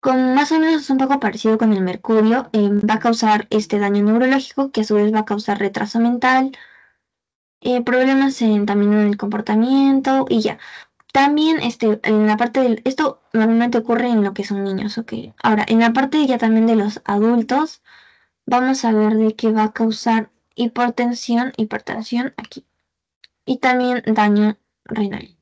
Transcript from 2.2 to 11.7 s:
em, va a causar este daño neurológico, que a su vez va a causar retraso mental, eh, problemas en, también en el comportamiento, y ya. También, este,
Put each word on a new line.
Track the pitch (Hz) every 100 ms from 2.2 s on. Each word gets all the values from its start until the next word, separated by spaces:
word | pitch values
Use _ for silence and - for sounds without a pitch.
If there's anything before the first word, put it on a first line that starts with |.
| 214 240 262
em, | 220 202 202
va | 208
a | 214
causar | 233 226 220 214 -
este | 214 214 208
daño | 202 202
neurológico, | 208 220 254 269 269 - 269
que | 247
a |
su | 214 208
vez | 208
va | 220
a |
causar | 214 208 214 202
retraso | 202 202 208 226
mental, | 233 247 254 262 269 269 - - _ _ _ _ _ _ _ _
eh, | - 247
problemas | 240 247 262 269 269 269
en, | 226 208 208
también | 202 202
en | 208 208
el | 202
comportamiento, | 202 214 214 214 240 269 277 269 269 269 262
y | 226
ya. | 214 - - - - _ _
También, | 269 277 294 311 320
este, | 240